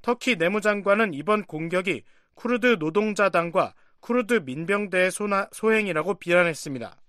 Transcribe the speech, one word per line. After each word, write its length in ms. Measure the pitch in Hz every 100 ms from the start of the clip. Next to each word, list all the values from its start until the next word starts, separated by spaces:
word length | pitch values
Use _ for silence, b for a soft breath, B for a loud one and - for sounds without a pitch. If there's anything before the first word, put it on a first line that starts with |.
터키 360 | - 240 - 220
내무장관은 760 | 165 208 214 208 190 202 220
이번 320 | 143 151 214
공격이 580 | 202 156 165 175 185 143 - _ _
쿠르드 440 | _ - 247 247 220
노동자당과 960 | 151 165 214 208 196 170 170 180 123 - _ _
쿠르드 440 | - 240 214 233
민병대의 680 | 139 131 165 202 208 180 185
소나-, 380 | 180 208 196 202
소행이라고 640 | - 220 220 208 156 151
비난했습니다. 800 | 196 - 175 175 156 - 135 107 -